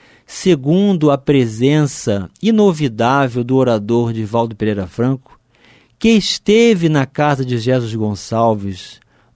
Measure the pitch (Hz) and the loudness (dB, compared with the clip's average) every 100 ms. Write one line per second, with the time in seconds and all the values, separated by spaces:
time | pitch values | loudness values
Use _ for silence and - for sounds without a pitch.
0 | _ _ - - 185 151 139 180 202 175 | _ _ -18 -4 0 0 2 2 2 2
1 | 151 139 - 139 117 110 131 151 143 - | 2 0 2 2 0 0 2 2 0 -2
2 | - 101 87 _ 208 214 202 156 139 107 | -4 -4 -4 _ 0 2 2 2 -2 -2
3 | 139 139 131 120 120 131 123 110 104 117 | 0 0 0 -2 0 0 2 0 0 0
4 | 117 113 107 117 117 104 107 101 87 - | 0 -4 -4 -2 -2 -4 -4 -4 -6 -2
5 | 123 131 _ _ _ _ _ _ _ _ | -2 -2 _ _ _ _ _ _ _ _
6 | 226 220 - - - 220 233 185 165 151 | 2 2 0 -4 2 4 4 2 2 0
7 | 131 - 147 135 127 120 120 127 113 110 | -2 -2 0 -2 -2 -2 0 -2 -2 -4
8 | 107 101 - 113 117 104 101 92 - - | -4 -6 -4 0 0 0 -4 -10 -14 -20
9 | _ _ _ | _ _ _